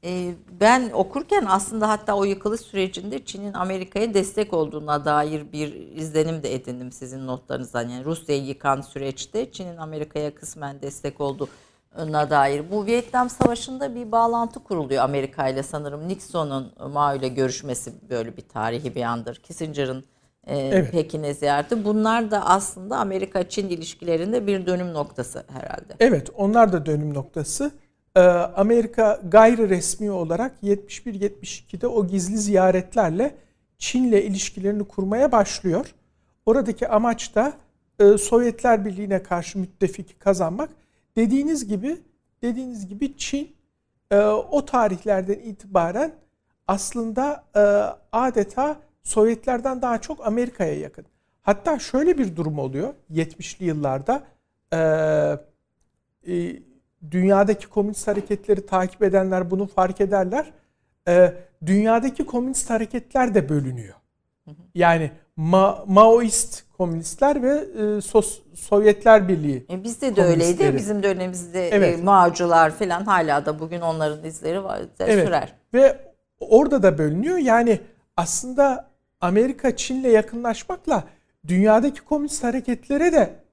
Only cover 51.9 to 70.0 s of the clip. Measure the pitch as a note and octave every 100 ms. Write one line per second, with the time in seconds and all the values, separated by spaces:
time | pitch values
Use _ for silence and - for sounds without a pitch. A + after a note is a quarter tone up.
51.9 | C4 D#4+ F4+ G#3+ D#3+ D#3+ D3 C3+ C3+ G#3+
52.9 | D4 _ D#3+ E3 - E3+ - F3+ D3+ C#3+
53.9 | C3+ C#3 C4+ - _ _ _ _ E3 D#3+
54.9 | D#3 D#3 D3+ D3+ D3 - _ _ _ _
55.9 | _ _ _ E3+ F3 E3+ - - _ _
56.9 | _ D#3+ F3+ F#3 G3 G3+ G#3+ - - G3+
57.9 | G#3 - G3+ G3+ G3+ G3 G3 G3 F#3+ F#3
58.9 | - G3+ F#3+ F#3+ F#3 F3+ F#3 G3 - F#3
59.9 | F#3 G3 G3 F3+ A#3+ D4+ - _ _ _
60.9 | _ - F3 F3+ - - _ D#3 G3 A3
61.9 | A3+ C4 C4 D4 A#3+ B3+ C4 - A3+ A3+
62.9 | B3 - C4+ B3 G3+ C#3+ D3+ C3 B2 G#2
63.9 | - _ _ _ _ - D3 - E3+ E3+
64.9 | E3 D#3 - _ - D#3 F#3+ G3 - G3+
65.9 | F#3+ A3+ A3+ A#3 - - - _ _ F3+
66.9 | E3 E3 - C#4 D4 B3 D4 - C#4+ G#3+
67.9 | G#3 G3 A3 G3+ - _ - - G#3 G#3+
68.9 | G#3 A3+ A3 F#3 E3+ D3+ C3 - F#3 G#3
69.9 | A#3